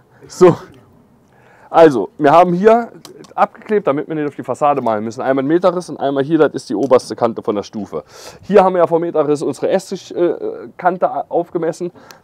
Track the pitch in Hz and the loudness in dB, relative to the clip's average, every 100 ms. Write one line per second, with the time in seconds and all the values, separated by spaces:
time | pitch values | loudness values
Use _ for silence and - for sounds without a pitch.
0 | _ _ - - 180 - - - _ _ | _ _ -16 4 4 4 -8 -20 _ _
1 | _ _ _ _ _ _ - 160 160 117 | _ _ _ _ _ _ -2 4 4 4
2 | - - 143 165 180 175 214 233 226 165 | -4 0 4 4 4 2 2 2 0 -16
3 | - 151 - - 208 - - 208 147 143 | -20 -20 -14 -4 -4 -4 -4 -2 0 -4
4 | - 156 147 139 131 117 147 139 120 107 | -6 -6 -8 -8 -10 -2 0 0 -2 -2
5 | 113 117 120 135 135 175 185 180 165 139 | -4 -6 -2 -2 0 0 0 -2 -10 -6
6 | 139 139 139 156 139 135 - 101 123 127 | -4 -2 0 2 2 0 -6 -4 2 2
7 | - 110 120 104 117 104 - 110 95 - | 2 -4 -4 -2 -6 -6 -6 -12 -10 -10
8 | - - - - - 196 185 185 160 165 | -12 -20 -20 -20 2 4 4 2 0 0
9 | 170 156 143 147 139 127 123 180 - 190 | -2 -2 0 -2 -4 -4 -2 -2 -4 -14
10 | - - 170 - 107 - 117 - 175 180 | -10 -2 -2 -2 -8 -10 -18 -4 -4 -2
11 | 175 135 - 165 170 175 160 - 175 - | -4 -4 -4 -6 -4 -6 -6 -6 -12 -12
12 | - - | -20 -20